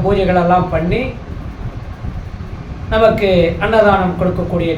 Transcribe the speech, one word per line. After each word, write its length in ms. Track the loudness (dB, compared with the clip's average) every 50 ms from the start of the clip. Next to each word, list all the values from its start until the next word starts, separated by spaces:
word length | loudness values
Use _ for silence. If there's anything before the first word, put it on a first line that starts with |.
| 0
பூஜைகள் 360 | 2 2 2 2 2 2 2 4
எல்லாம் 260 | 4 2 2 2 0 -2
பண்ணி 280 | -2 0 0 -2 -2 -2 -4 -8 -10 -12 -12 -12 -10 -10 -12 -10 -10 -10 -10 -8 -10 -12 -12 -12 -10 -10 -8 -8 -8 -10 -10 -10 -10 -10 -12 -12 -12 -12 -12 -12 -12 -6 -2 2
நமக்கு 360 | 4 4 4 4 4 2 4 4 4 4 2 0 -2 -2
அன்னதானம் 520 | 2 4 4 6 6 4 4 2 0 0 0
கொடுக்கக்கூடிய 500 | -2 0 0 -2 -2 -2 -2 -2 0 0 0